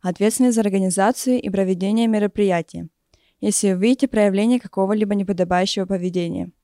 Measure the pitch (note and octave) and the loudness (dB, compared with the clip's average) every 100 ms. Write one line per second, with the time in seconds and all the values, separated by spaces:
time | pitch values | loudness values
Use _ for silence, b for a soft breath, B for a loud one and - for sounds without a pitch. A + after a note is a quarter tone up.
0 | F3+ F3 G3+ - B3+ A3+ G#3 G3 F#3 F3+ | -4 0 0 2 2 2 2 0 0 2
1 | G3 B3+ - B3 - G3 F#3+ F#3 F#3+ A3 | 0 0 0 0 0 -2 0 0 0 2
2 | A#3 A3 G#3 G3+ G3+ F3 E3 E3+ E3 _ | 2 2 0 0 0 0 -4 -12 -14 _
3 | _ _ _ _ G#3 G3+ G3+ F#3 G#3+ B3+ | _ _ _ _ -2 0 0 2 2 0
4 | C4+ A3 G#3 G3 A3 B3 - - F#3+ G#3+ | -2 0 2 2 2 0 -2 -4 -2 0
5 | G#3 G#3 F#3+ F#3 F3+ F3+ F#3+ - F#3 F#3+ | 0 -2 -2 -2 0 0 0 -2 -4 -4
6 | F3+ F3+ E3+ - F3 _ | -2 -4 -4 -6 -10 _